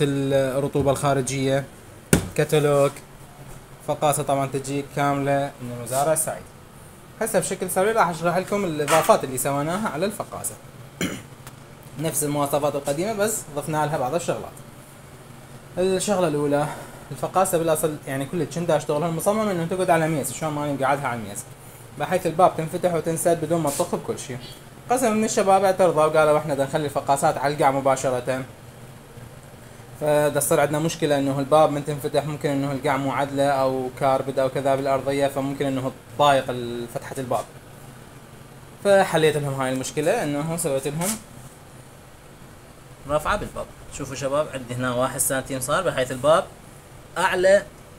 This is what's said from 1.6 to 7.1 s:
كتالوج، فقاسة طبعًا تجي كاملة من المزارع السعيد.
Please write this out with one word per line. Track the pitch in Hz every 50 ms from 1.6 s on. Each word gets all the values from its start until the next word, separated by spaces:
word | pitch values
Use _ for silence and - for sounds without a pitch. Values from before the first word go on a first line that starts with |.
| 135 - - - - - - - - - - - - - -
كتالوج، | - 151 - - 151 147 147 143 143 139 143 139 - - - - - - - - - - - - - - - - - - -
فقاسة | 147 - - 151 139 147 143
طبعًا | - 139 139 135 131 131
تجي | 139 131 135 143 143 139 - -
كاملة | 151 143 143 139 139 139 139 139 139 139 139 - -
من | 127 120 120 120
المزارع | 120 113 123 135 143 156 156
السعيد. | 151 - 139 104 90 90 - - - - - - - - - - - - -